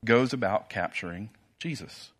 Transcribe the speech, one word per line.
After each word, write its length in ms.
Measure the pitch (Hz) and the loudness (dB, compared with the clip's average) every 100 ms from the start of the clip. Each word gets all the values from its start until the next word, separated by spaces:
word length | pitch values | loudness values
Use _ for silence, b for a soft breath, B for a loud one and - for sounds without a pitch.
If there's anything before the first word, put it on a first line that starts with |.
| 113 | 6
goes 280 | 117 127 | 6 6
about 360 | 131 104 104 - | 2 0 0 -2
capturing 600 | - 90 - 90 87 107 _ _ _ | -4 -4 -4 -8 -8 -10 _ _ _
Jesus. 500 | 170 147 80 - - _ | -8 -8 -10 -16 -20 _